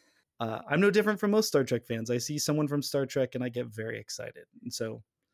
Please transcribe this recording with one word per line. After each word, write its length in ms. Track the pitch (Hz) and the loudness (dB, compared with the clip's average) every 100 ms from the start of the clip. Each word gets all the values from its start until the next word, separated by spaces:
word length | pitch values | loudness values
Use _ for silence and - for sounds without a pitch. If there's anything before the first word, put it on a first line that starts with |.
| _ _ _ _ | _ _ _ _
uh, 220 | 113 - - | -4 -4 0
I'm 120 | 151 | 4
no 100 | 202 | 6
different 280 | 202 208 202 | 6 2 2
from 120 | 208 | 2
most 160 | 214 214 | 4 4
Star 140 | 147 | 2
Trek 220 | 123 120 - | 2 0 -2
fans. 240 | 117 113 | -4 0
I 80 | 123 | -2
see 180 | 120 147 | -2 -4
someone 280 | - 151 147 | 0 0 0
from 140 | 143 | 0
Star 220 | 139 143 131 | 0 -2 0
Trek 280 | 139 127 127 | 0 0 -2
and 80 | |
I 60 | 123 | -4
get 180 | 120 120 | -4 -6
very 320 | 107 110 110 | -8 -8 -8
excited. 460 | 110 - 113 - - - | -10 -12 -12 -14 -20 -14
And 100 | 120 | -12
so 300 | - 113 113 - _ _ | -6 -6 -6 -14 _ _